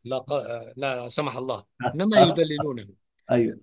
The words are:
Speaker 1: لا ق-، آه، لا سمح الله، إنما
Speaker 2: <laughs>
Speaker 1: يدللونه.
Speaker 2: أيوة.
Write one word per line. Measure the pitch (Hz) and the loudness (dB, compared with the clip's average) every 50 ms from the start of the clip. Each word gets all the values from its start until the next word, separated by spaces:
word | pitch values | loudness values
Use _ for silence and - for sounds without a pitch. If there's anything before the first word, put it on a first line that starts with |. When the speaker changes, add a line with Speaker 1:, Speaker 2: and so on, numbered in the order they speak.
| - | -8
Speaker 1:
لا | 120 131 131 | -6 -6 -6
ق-، | - - 147 | -4 -4 -4
آه، | 139 123 117 120 117 113 113 - 127 | -4 -4 -4 -8 -10 -10 -12 -12 -6
لا | 139 139 131 123 120 120 | -6 -4 -4 -4 -6 -6
سمح | - - 147 139 123 123 | -6 -4 -4 -4 -4 -6
الله، | 127 131 120 98 - _ _ - 123 123 - | -6 -6 -6 -8 -10 _ _ -8 -6 -6 -2
إنما | 151 190 214 220 208 | 0 0 4 6 8
Speaker 2:
<laughs> | |
Speaker 1:
يدللونه. | 185 165 156 160 165 156 151 147 143 147 131 117 104 101 - _ _ _ _ _ _ - | 8 8 6 4 2 0 0 -2 -4 -4 -6 -8 -10 -14 -18 _ _ _ _ _ _ 0
Speaker 2:
أيوة. | - - 117 110 - - | 2 2 2 2 0 -4